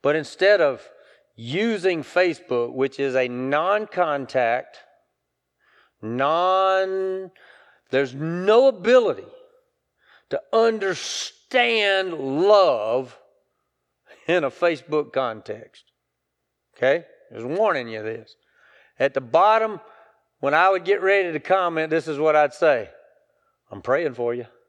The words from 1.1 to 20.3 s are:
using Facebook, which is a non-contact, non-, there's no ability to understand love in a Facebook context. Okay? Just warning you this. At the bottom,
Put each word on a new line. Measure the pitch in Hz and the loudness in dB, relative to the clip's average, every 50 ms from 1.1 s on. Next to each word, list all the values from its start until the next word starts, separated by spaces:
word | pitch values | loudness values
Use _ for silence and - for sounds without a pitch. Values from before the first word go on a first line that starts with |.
| _ _ _ _ _ | _ _ _ _ _
using | - 117 117 135 185 220 233 226 202 170 190 180 160 | -16 -12 -6 -4 -2 0 0 -2 0 0 0 0 0
Facebook, | 135 - - 180 185 180 160 - - - 127 120 120 120 | -6 -2 0 2 2 2 0 -4 -6 -4 -2 -2 -2 -4
which | 127 131 135 135 135 - | -2 -4 -4 -4 -2 -4
is | 139 139 127 | -4 -2 0
a | 131 127 123 | 0 -2 -2
non-contact, | 123 123 127 135 143 147 165 185 202 214 214 208 - 180 180 160 147 143 135 - - 131 123 113 117 127 - - - - - _ _ _ _ _ _ _ _ _ _ _ _ _ _ _ _ _ _ _ _ _ _ _ | -4 -6 -4 -2 -2 -2 0 0 -2 -2 -4 -6 -2 -2 -2 -2 -2 -6 -6 -4 -2 0 0 0 0 -2 -4 -10 -20 -20 -20 _ _ _ _ _ _ _ _ _ _ _ _ _ _ _ _ _ _ _ _ _ _ _
non-, | - 110 117 123 135 143 160 170 180 185 185 190 190 190 190 190 190 190 190 190 190 190 185 190 190 180 _ _ _ _ - _ _ _ _ _ _ _ | -10 -8 -4 -2 0 0 0 0 0 0 2 2 2 0 0 0 -2 -2 -4 -6 -4 -6 -6 -8 -10 -14 _ _ _ _ -20 _ _ _ _ _ _ _
there's | - 131 139 127 123 | -2 -2 -2 -2 -6
no | 139 151 160 170 175 185 196 214 233 269 269 | -8 -8 -6 -6 -4 2 4 4 6 6 4
ability | 240 190 175 214 247 254 233 190 135 - - - - - - _ _ _ _ _ _ _ _ _ _ _ _ _ _ _ _ _ | 2 0 0 4 4 6 4 4 -2 -4 -8 -18 -20 -20 -20 _ _ _ _ _ _ _ _ _ _ _ _ _ _ _ _ _
to | 139 - - _ | -8 -8 -8 _
understand | - 226 226 226 220 214 196 190 180 - - - - - - - _ _ _ _ - 254 240 240 233 220 208 202 196 190 190 185 170 | 0 2 2 2 0 0 -4 -4 -4 -6 -8 -10 -10 -10 -10 -12 _ _ _ _ 0 0 2 2 0 0 0 0 0 0 -2 -4 -6
love | 151 139 135 135 147 180 202 214 202 190 165 131 113 104 113 117 127 131 123 - - _ _ _ _ _ _ _ _ _ _ _ _ _ _ _ _ _ _ - _ _ | -6 -6 -4 0 2 4 6 6 6 6 4 2 0 -2 -2 -2 -2 -4 -6 -14 -20 _ _ _ _ _ _ _ _ _ _ _ _ _ _ _ _ _ _ -20 _ _
in | - 170 180 151 | -2 0 0 0
a | 131 | -2
Facebook | - - 175 175 165 - - - 151 151 143 120 | -4 0 0 0 0 -2 -6 -4 -2 -2 -2 -2
context. | - 143 131 120 110 107 - - 107 - - - _ - _ _ _ _ _ _ _ _ _ _ _ _ _ _ _ _ _ _ _ | -2 -2 -2 -2 -6 -8 -12 -14 -14 -14 -14 -20 _ -20 _ _ _ _ _ _ _ _ _ _ _ _ _ _ _ _ _ _ _
Okay? | _ - 131 143 170 165 _ - _ _ _ | _ 0 0 0 0 -4 _ -20 _ _ _
Just | 117 110 113 | -16 -14 -10
warning | 123 156 190 220 214 175 139 120 117 | -8 -4 -2 0 0 0 -2 -6 -8
you | 113 110 | -10 -10
this. | 107 110 113 113 110 _ - _ _ _ _ _ _ _ _ _ _ _ _ _ | -8 -10 -10 -10 -14 _ -20 _ _ _ _ _ _ _ _ _ _ _ _ _
At | 131 139 | -2 -2
the | 135 135 | -2 -4
bottom, | 131 117 113 165 190 208 220 220 220 220 208 180 - - - - - _ _ _ _ _ | -8 0 2 4 4 6 4 4 2 -2 -6 -10 -14 -20 -20 -20 -20 _ _ _ _ _